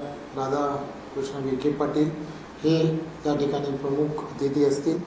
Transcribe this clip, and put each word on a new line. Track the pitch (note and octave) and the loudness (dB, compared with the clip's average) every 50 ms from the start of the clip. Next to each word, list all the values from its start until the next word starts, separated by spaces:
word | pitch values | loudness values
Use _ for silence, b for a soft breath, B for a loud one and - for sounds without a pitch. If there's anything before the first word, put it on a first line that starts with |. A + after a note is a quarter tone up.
| C#3+ C#3+ C#3+ - - - - | -10 -10 -10 -10 -12 -10 -6
राधाकृष्ण | C3+ C3+ C3+ C#3 C#3+ D3 C#3+ C#3+ C#3 - - - - - - - C#3+ C3+ - - C#3+ C3 C3+ | -4 -2 0 0 0 0 0 0 -2 -4 -8 -10 -12 -14 -10 -6 -6 -4 -4 -4 -4 -2 -2
विखे | C3 B2+ - D3 | 0 0 2 2
पाटील | C#3 - D3 - - D3+ D3+ D#3+ - - B B B B B B - - D3+ | 2 2 0 0 2 2 2 2 2 -2 B B B B B B -8 -2 2
हे | D#3 D#3+ E3 D#3+ D#3 D#3 D#3 - - - - - | 4 4 6 6 4 4 2 -2 -4 -8 -4 -2
त्या | D3+ D3 | 0 0
ठिकाणी | C#3 C#3+ C#3 C#3 C#3+ C#3+ C#3 C3+ | 2 2 2 0 0 0 -2 -2
प्रमुख | C3 C#3+ C#3 C#3 D3 D3+ D3+ D3+ D3+ - | -2 -2 0 2 2 2 0 0 -4 -6
अतिथी | - - - C#3 C#3 C#3 D3 D3 | -8 -4 -2 0 2 4 4 4
असतील | C#3 C#3 - - E3 D#3+ F3+ F3 | 6 4 4 2 2 0 0 -2